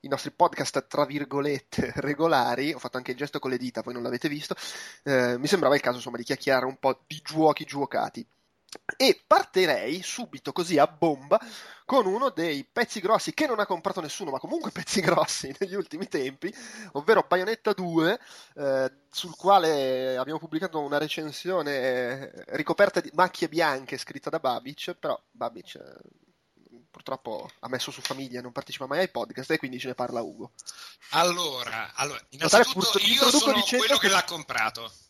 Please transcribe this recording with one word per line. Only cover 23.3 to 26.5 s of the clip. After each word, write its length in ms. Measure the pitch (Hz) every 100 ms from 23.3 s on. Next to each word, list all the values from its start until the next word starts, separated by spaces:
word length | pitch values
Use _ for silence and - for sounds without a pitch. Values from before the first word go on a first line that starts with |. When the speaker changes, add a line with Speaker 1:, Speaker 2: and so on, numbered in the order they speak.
| - 160
Speaker 1:
bianche 500 | 151 160 131 131 131
scritta 320 | - 135 -
da 100 | -
Babic, 540 | 131 120 127 147 -
però 220 | 175 151 - _
Babic, 440 | 113 123 113 -
eh, 1040 | - 67 - - _ _ _ _